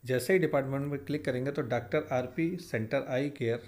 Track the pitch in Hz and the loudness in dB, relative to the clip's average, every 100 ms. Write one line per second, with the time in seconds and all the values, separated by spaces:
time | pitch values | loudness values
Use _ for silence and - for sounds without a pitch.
0 | 123 127 120 190 160 147 135 135 143 143 | 2 0 4 4 6 2 0 -2 -2 -4
1 | 143 143 143 127 131 143 127 120 117 156 | -2 -2 0 0 -2 -2 0 -2 0 -2
2 | 147 127 123 - 165 180 - 117 110 139 | 2 -2 -2 -2 -2 -2 -4 -4 0 -2
3 | - 131 143 143 117 120 | 0 0 0 0 0 0